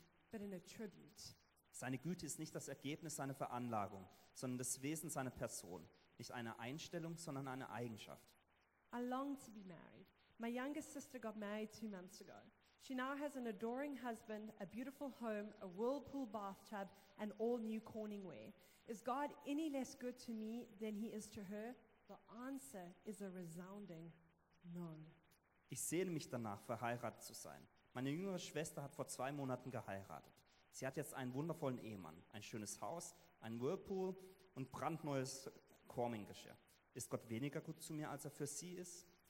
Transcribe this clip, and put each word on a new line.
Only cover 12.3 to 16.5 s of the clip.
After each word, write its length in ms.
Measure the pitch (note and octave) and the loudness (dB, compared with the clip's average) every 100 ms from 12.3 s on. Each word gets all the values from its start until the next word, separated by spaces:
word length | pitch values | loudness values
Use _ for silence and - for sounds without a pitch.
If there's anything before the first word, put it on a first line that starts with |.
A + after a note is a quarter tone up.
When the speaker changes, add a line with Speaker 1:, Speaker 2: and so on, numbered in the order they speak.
| G#2 A2+ - - - | -12 -14 -20 -20 -14
Speaker 1:
She 140 | - B3+ | -2 2
now 200 | C4 C#4 | 4 4
has 200 | D4 C4+ | 2 2
an 120 | A#3 | 0
adoring 480 | F#3+ A3+ B3 D4 C4 | 2 2 4 2 2
husband, 560 | B3 A3+ - G#3+ G#3+ - | 0 0 -2 -2 -2 -4
a 60 | F#3 | -4
beautiful 460 | G#3+ C4+ - C#4 - | -2 -2 -2 -2 0
home, 340 | A#3 G#3 G#3 - | 2 2 0 -4
a 60 | F#3+ | -6
whirlpool 580 | F3+ A#3+ C#4 B3+ C#4 A#3+ | 2 4 4 2 -2 0
bathtub, 640 | G#3+ G3 | 0 -2